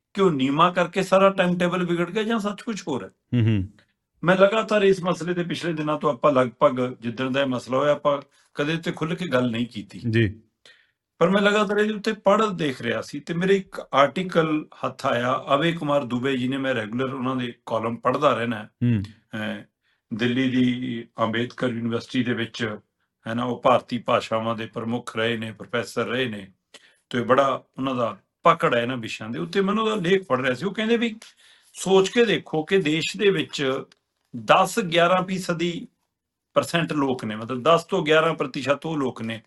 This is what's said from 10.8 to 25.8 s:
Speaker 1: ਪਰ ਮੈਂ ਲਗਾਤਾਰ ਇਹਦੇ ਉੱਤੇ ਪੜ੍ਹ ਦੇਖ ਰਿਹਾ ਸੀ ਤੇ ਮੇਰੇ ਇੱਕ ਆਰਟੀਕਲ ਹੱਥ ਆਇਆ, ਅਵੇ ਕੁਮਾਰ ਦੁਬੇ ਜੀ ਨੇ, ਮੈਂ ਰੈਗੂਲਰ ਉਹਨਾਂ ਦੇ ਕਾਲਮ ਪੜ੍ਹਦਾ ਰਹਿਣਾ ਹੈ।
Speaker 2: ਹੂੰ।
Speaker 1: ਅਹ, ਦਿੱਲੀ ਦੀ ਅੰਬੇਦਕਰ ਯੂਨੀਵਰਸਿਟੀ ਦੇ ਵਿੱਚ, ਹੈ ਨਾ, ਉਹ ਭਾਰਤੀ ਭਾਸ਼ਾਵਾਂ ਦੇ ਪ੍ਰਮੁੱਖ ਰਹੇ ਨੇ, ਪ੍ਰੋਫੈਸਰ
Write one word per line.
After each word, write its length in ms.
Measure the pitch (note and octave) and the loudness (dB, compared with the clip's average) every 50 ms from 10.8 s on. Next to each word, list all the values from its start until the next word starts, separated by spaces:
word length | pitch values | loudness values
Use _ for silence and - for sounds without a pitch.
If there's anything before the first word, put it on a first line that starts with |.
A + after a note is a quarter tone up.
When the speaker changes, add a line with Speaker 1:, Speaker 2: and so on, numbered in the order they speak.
| _ _ _ _ _ _ _ | _ _ _ _ _ _ _
Speaker 1:
ਪਰ 120 | - E3+ F3+ | 0 2 4
ਮੈਂ 120 | G3 G3+ | 4 4
ਲਗਾਤਾਰ 360 | G3 G3+ G3+ G#3+ G#3+ G3 G#3 | 4 4 4 2 2 2 2
ਇਹਦੇ 160 | G#3 G#3+ G#3+ G#3+ | 0 0 0 -2
ਉੱਤੇ 200 | G3+ - A3 G#3+ | -4 -4 -4 -4
ਪੜ੍ਹ 320 | G#3+ - G3 G3+ G#3+ A3 | 0 2 2 4 4 2
ਦੇਖ 360 | G#3+ F3+ D#3+ D#3+ C#3+ B2+ - | 0 0 -2 -2 -4 -4 -4
ਰਿਹਾ 200 | A#2 A#2 A2 A2 | -4 -4 -4 -4
ਸੀ 180 | G#2 - - D3 | -6 -8 -12 -12
ਤੇ 140 | - - E3 | -8 -6 -4
ਮੇਰੇ 220 | E3+ F#3 F#3+ G3 | -2 2 2 2
ਇੱਕ 320 | F#3+ F#3+ - - - - - - | 2 0 -4 -12 -14 -8 0 4
ਆਰਟੀਕਲ 720 | C3 C#3+ C3+ - F#3+ F#3 F#3 - E3 D#3+ D#3 D3+ D3+ C3 - - - - | 4 4 4 2 -2 -4 0 0 0 0 2 0 -4 -4 -8 -12 -8 -8
ਹੱਥ 200 | B2+ B2 - - | -8 -6 -4 -2
ਆਇਆ, 400 | C#3 A#2+ A#2+ A#2+ B2+ C3+ - - - C#3 | -2 0 0 0 0 -2 -2 -2 0 0
ਅਵੇ 160 | C#3+ E3 E3+ | 2 2 0
ਕੁਮਾਰ 320 | E3+ E3+ D#3 D3 C#3+ C#3+ C3+ | -2 -2 -2 0 0 0 0
ਦੁਬੇ 340 | A2+ B2 B2 B2 C#3 C3+ | -2 -4 -2 -2 -2 -2
ਜੀ 100 | B2+ B2+ | -2 -2
ਨੇ, 100 | B2+ C3+ | -2 -2
ਮੈਂ 180 | C3+ C3+ C3+ B2+ | -2 -2 -2 -2
ਰੈਗੂਲਰ 380 | A2+ A2 G#2 A#2 B2 C3 B2+ C#3 | -2 -4 -4 -4 -4 -4 -4 -4
ਉਹਨਾਂ 220 | C3+ B2 C3 C3 | -4 -4 -4 -4
ਦੇ 180 | B2+ B2 A#2+ A#2 _ - | -4 -4 -6 -10 _ -8
ਕਾਲਮ 300 | - A#2 A2 A2 A#2 A#2 | -4 -4 -2 -2 -4 -4
ਪੜ੍ਹਦਾ 380 | A2+ - B2 B2+ C#3 D3+ C#3 A#2+ | -2 -2 0 0 2 4 2 2
ਰਹਿਣਾ 300 | A2+ A#2 A#2+ A2+ G#2 G#2+ | 2 -2 -4 -4 -6 -8
ਹੈ। 60 | - _ - B2 | -12 _ 0 2
Speaker 2:
ਹੂੰ। 200 | A#2+ A#2 G#2 F#2+ - - _ _ _ - | 2 2 2 0 -4 -10 _ _ _ -8
Speaker 1:
ਅਹ, 280 | G#2+ G#2+ G#2 G#2 G#2 - _ _ _ _ _ _ _ _ - A2+ | -8 -6 -6 -8 -10 -12 _ _ _ _ _ _ _ _ -10 -4
ਦਿੱਲੀ 360 | G#2 A#2+ A#2+ A#2+ C3 C3 B2+ | -2 0 0 2 2 0 2
ਦੀ 580 | B2 B2+ B2+ B2 A#2+ B2 B2+ B2+ A#2 A#2 A#2 - - A#2+ | 2 2 2 2 0 -2 -4 -6 -8 -8 -10 -10 -4 -2
ਅੰਬੇਦਕਰ 500 | A2+ A2+ A2 A#2 A#2+ A#2+ - - C3 B2+ | -2 0 0 -2 -2 -4 -4 -4 -4 -4
ਯੂਨੀਵਰਸਿਟੀ 540 | A2+ A2+ A#2 A2+ A#2 A2 - - - C3 A2+ | -4 -4 -4 -4 -4 -4 -6 -4 -2 -2 0
ਦੇ 100 | B2 A#2 | 0 -2
ਵਿੱਚ, 440 | A2 A2+ A2 - - A#2 A2 G#2+ - _ _ _ _ _ _ _ _ - | -4 -4 -6 -6 -6 -6 -6 -6 -8 _ _ _ _ _ _ _ _ -10
ਹੈ 60 | A2+ A#2 | -6 -4
ਨਾ, 100 | A#2+ B2 | -4 -4
ਉਹ 180 | B2 A#2+ A#2+ | -4 -4 0
ਭਾਰਤੀ 360 | - C3 B2 G#2+ - - B2+ | 4 4 4 4 2 -2 -8
ਭਾਸ਼ਾਵਾਂ 580 | A2+ - - A#2+ G#2 - - A2+ A2 A2 A2+ A2+ | -6 -2 0 0 0 0 0 -4 -2 -2 -2 -4
ਦੇ 100 | G#2+ A2+ | -4 -6
ਪ੍ਰਮੁੱਖ 520 | G#2+ - A#2 A2+ A2+ A#2 B2 - - - | -10 -10 -8 -6 -4 -6 -6 -6 -6 -4
ਰਹੇ 200 | A2+ A2+ A#2 A#2 | -2 -2 -2 -2
ਨੇ, 140 | A2 A2 A2 | -4 -6 -10
ਪ੍ਰੋਫੈਸਰ 540 | A2 - G2 - - A#2 | -12 -14 -12 -6 -6 -6